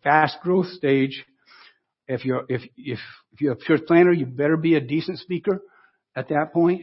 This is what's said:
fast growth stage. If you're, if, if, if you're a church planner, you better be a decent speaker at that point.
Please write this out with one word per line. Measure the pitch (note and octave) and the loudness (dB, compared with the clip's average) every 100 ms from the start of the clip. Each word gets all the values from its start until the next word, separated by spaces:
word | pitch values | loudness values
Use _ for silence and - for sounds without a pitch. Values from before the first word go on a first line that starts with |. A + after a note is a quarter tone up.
fast | C#3+ D3+ D3+ - | 2 2 2 -2
growth | F3 F#3 F3+ | -2 0 0
stage. | - C#3+ C3+ C3+ C3 - _ _ - - _ _ _ - | -2 0 2 0 -4 -18 _ _ -20 -20 _ _ _ -10
If | B2 | -6
you're, | C3 B2+ B2+ | -4 -4 -4
if, | B2 C3 - | -8 -8 -16
if, | C3+ A2+ - - _ | -12 -10 -12 -20 _
if | _ | _
you're | C#3+ | -4
a | A#2+ | -4
church | - D3+ - | 0 0 4
planner, | E3+ F3+ | 4 4
you | F3 | 2
better | B2+ B2 D3 D#3+ | -2 -2 0 0
be | E3 D#3 | 2 0
a | |
decent | B2+ D#3 E3+ E3+ | 0 -4 -4 -10
speaker | - F3 G3+ G3 - _ _ _ _ C3 | -8 -6 -4 -4 -8 _ _ _ _ -12
at | - | -4
that | D3 D#3 | -4 -2
point. | E3+ E3+ F3+ | 2 2 0